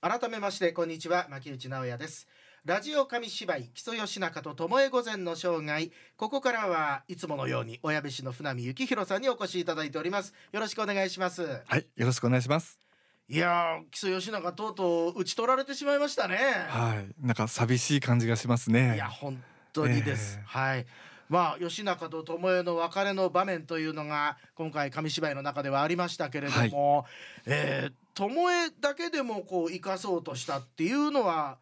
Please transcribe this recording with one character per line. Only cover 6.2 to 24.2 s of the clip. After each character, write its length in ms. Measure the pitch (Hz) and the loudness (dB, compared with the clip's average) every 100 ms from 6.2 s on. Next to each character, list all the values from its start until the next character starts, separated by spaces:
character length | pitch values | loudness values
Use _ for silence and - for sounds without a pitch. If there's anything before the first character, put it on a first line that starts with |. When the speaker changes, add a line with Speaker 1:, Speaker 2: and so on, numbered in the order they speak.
| 214 | -4
Speaker 1:
こ 120 | 277 | 0
か 100 | 269 | 0
ら 160 | 233 202 | 0 0
は 380 | 175 151 135 _ | 2 2 -2 _
い 80 | 180 | -10
つ 100 | 165 | -6
も 120 | 143 | -4
の 100 | 131 | -2
よ 140 | 127 | -2
う 20 | |
に、 160 | 117 113 | -4 -6
小 120 | 156 | -2
矢 80 | 151 | -2
部 100 | 147 | -2
市 140 | 127 131 | -6 -8
の 80 | |
船 200 | 120 151 | -6 -4
見 140 | 123 123 | -4 -4
幸 180 | 131 262 | -4 -2
宏 220 | 240 185 | 0 0
さ 100 | 196 | 0
ん 40 | |
に 80 | 262 | 0
お 60 | 240 | 0
越 120 | 190 | -2
し 140 | 185 | -2
い 20 | |
た 120 | 170 156 | -2 -2
だ 80 | 151 | -2
い 60 | |
て 60 | 120 | -2
お 60 | |
り 60 | 170 | -2
ま 120 | 202 | -2
す。 120 | 196 - - | -4 -12 -8
よ 80 | 208 | -4
ろ 80 | 214 | -4
し 80 | 208 | -2
く 60 | |
お 40 | 208 | -2
願 220 | 196 190 | 0 0
い 20 | |
し 120 | 185 | 0
ま 80 | 185 | -2
す。 320 | 180 165 131 - | -2 -6 -6 -2
Speaker 2:
は 120 | - | -2
い、 100 | - - | -2 0
よ 100 | 120 | 2
ろ 60 | |
し 80 | 127 | 2
く 80 | 120 | 4
お 20 | |
願 100 | 127 | 4
い 20 | |
し 80 | 123 | 4
ま 100 | 151 | 0
す。 220 | - - _ _ _ _ _ | 0 -14 _ _ _ _ _
Speaker 1:
い 80 | 143 | 0
や 400 | 175 175 170 160 | 2 4 2 -2
ー、 60 | 156 | -6
木 60 | - | -4
曽 120 | 202 | 0
義 200 | 185 180 | 0 -2
仲、 220 | 214 170 | -4 -4
と 200 | 175 214 | -4 -6
う 40 | 220 | 0
と 380 | 185 170 165 175 | 2 4 2 0
う 60 | |
討 100 | 175 | -4
ち 40 | - | 0
取 120 | 233 | 4
ら 80 | 262 | 4
れ 80 | |
て 100 | 269 | 2
し 120 | 269 285 | -2 2
ま 80 | |
い 60 | 285 | 2
ま 100 | 294 | 2
し 80 | - | 2
た 100 | 202 | 0
ね。 80 | 190 269 220 - | 4 2 2 0
Speaker 2:
は 280 | 131 117 110 | 0 2 0
い、 300 | 98 - 127 | -4 -4 0
な 60 | |
ん 20 | |
か 140 | 113 110 | 2 2
寂 300 | - 117 123 | 2 4 4
し 180 | - 143 | 4 2
い 40 | |
感 180 | 131 120 | 4 4
じ 80 | 113 | 4
が 80 | 117 | 2
し 140 | 117 | 2
ま 80 | 120 | 2
す 140 | - | 4
ね。 240 | 117 127 113 | 4 6 2
Speaker 1:
い 20 | |
や、 100 | 127 | -2
本 340 | 123 143 131 127 - _ | -6 -8 -10 -14 -20 _
当 160 | - 123 | 0 4
に 140 | 117 | 4
で 160 | 110 - | 2 0
す。 200 | - - | -2 -6
Speaker 2:
え 40 | |
え。 20 | - | -8
Speaker 1:
は 320 | 127 135 131 | -2 0 0
い。 60 | 123 - - - - | -4 -14 -20 -20 0
ま 240 | 165 175 | 2 2
あ、 40 | - | 0
義 240 | 170 170 202 | -4 -4 -2
仲 240 | 180 165 | -2 -4
と 140 | 165 | -8
巴 380 | 160 165 185 180 | -6 -2 2 2
の 120 | 180 170 | 2 0
別 280 | 170 190 196 | 0 0 0
れ 80 | |
の 160 | 190 185 | 2 2
場 160 | 170 196 | 4 2
面 200 | 175 160 | 0 -4
と 140 | 165 | -4
い 60 | 156 | -2
う 80 | |
の 100 | 156 | -4
が、 340 | 151 151 | -4 0